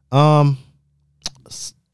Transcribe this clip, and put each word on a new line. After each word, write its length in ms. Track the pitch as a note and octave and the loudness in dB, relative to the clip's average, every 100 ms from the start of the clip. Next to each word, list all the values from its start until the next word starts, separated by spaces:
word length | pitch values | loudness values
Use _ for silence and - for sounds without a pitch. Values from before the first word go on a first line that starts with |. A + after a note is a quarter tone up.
| - | -4
Um, 460 | C3 D3+ D3+ C#3+ C3+ - _ _ _ _ _ - - - | 0 2 2 2 -2 -10 _ _ _ _ _ -18 -18 -20
s-, 260 | - - _ _ | -18 -18 _ _